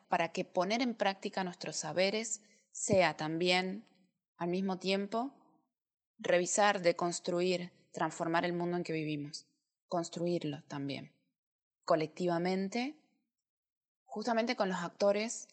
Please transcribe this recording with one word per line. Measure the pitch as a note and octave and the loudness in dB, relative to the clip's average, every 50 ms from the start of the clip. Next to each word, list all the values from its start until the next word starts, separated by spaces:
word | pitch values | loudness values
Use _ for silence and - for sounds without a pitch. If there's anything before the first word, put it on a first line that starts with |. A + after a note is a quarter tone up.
| _ - | _ 0
para | F#3 F3 E3 E3 | 0 0 0 0
que | - F#3 F3 | -2 -4 -6
poner | - - F3+ F3 G3 A3+ A#3 | -2 0 0 0 2 2 0
en | C4+ A#3+ A3+ | 0 0 0
práctica | - G3+ G3 F#3+ - - G3+ - F#3+ F#3 | 0 0 0 0 -2 -6 -6 -4 -4 -4
nuestros | F3 E3+ - - D#3 D#3 | -4 -6 -8 -8 -8 -6
saberes | - D#3+ D#3 D#3 F3 F#3+ G3 G#3 A3 A3+ - - - - _ _ _ _ _ | -6 -6 -2 0 2 2 2 2 -2 -4 -6 -8 -10 -10 _ _ _ _ _
sea | - - - - G3+ F#3 F3 D#3 D3+ | -10 -6 0 4 4 6 6 4 2
también, | - D#3 D#3 E3 E3 F3+ F3+ F3+ F#3 F#3 F#3 G3 A3 - _ _ _ _ _ _ _ _ _ _ - | 0 -4 -4 -2 2 2 4 4 2 2 -2 -4 -8 -12 _ _ _ _ _ _ _ _ _ _ -6
al | F3 F3 | -4 -2
mismo | F3+ F#3+ G3 F#3+ F#3 F3+ | 0 0 0 -2 -2 -2
tiempo, | - F#3+ G3 G3 G3+ G3 A3+ A3+ B3+ C#4 - - _ _ _ _ _ _ _ _ _ _ _ _ _ _ _ - | 0 0 0 0 0 -2 -2 -4 -4 -4 -8 -14 _ _ _ _ _ _ _ _ _ _ _ _ _ _ _ -6
revisar, | - F#3 F3 F3 F3+ - - G#3+ G3+ G#3 G3+ F#3+ | 0 4 4 4 4 2 4 4 6 6 4 4
deconstruir, | F3 F3 E3+ - F3+ F3 E3+ - - F#3 F3 F3 F3+ F#3 F3+ F3 F3 F3 - _ _ _ | 4 2 4 4 2 -2 -2 -2 -2 -2 0 2 2 2 0 0 -4 -8 -14 _ _ _
transformar | - - D#3+ D#3 - - E3+ E3 E3 F3 F3 | -4 -2 -2 -2 -2 -2 -2 0 2 2 2
el | F3 | 0
mundo | F3 F3 F3 F3 F3 | 0 0 -2 0 -2
en | F3 E3+ | -2 -2
que | - | -2
vivimos, | D#3+ D#3+ D3+ D3+ D3+ D3 C#3+ D3 - - - _ _ _ _ _ _ _ _ - | -2 -2 -2 -2 -4 -4 -6 -8 -12 -14 -16 _ _ _ _ _ _ _ _ -6
construirlo | F3+ E3+ E3+ - - E3+ E3+ F3 F3 D#3+ - D3+ C#3+ D#3 - - | -4 -4 -4 -4 -6 -4 -2 0 0 -2 -2 -4 -6 -8 -10 -10
también, | D3 C#3+ C#3 C#3 C3 B2+ - - _ _ _ _ _ _ _ _ _ _ _ _ _ _ _ | -8 -6 -6 -6 -6 -6 -10 -12 _ _ _ _ _ _ _ _ _ _ _ _ _ _ _
colectivamente, | - E3+ D#3 D#3 D3+ - - F3+ F3 E3+ E3+ F3 F3+ F#3 F#3+ G3 F#3+ A#3 A#3+ B3+ D4 D#4 - _ _ _ _ _ _ _ _ _ _ _ _ _ _ _ _ _ _ _ _ _ | 2 2 2 2 -2 -4 -2 0 0 2 2 0 0 0 0 -2 -2 -4 -4 -4 -6 -8 -12 _ _ _ _ _ _ _ _ _ _ _ _ _ _ _ _ _ _ _ _ _
justamente | - - G#3+ A3 B3 A3+ A3+ A#3 A#3+ A#3+ | -12 -10 -4 -2 0 2 2 2 2 0
con | - G3+ F#3 | 0 0 0
los | F#3 F3 | 0 -2
actores, | F3 E3 - - G3+ G3+ G3+ G#3 A3 A#3+ - - - - | -4 -6 -2 2 2 4 4 2 0 -4 -6 -10 -12 -14